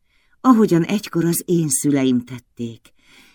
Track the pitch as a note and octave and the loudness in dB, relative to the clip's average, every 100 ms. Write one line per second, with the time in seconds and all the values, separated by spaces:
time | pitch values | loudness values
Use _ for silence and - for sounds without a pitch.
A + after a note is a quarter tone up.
0 | _ _ _ _ B3+ A3+ G3+ E3+ E3+ G#3 | _ _ _ _ 2 4 4 2 0 -4
1 | - E3+ E3 E3 - F3 D#3+ C3 D3 C#3 | -6 -4 -2 -2 -2 -2 0 -2 0 0
2 | C3 B2 A#2+ B2 - - A#2 A2+ _ _ | 2 0 -4 -12 -18 -14 -12 -14 _ _
3 | _ _ _ | _ _ _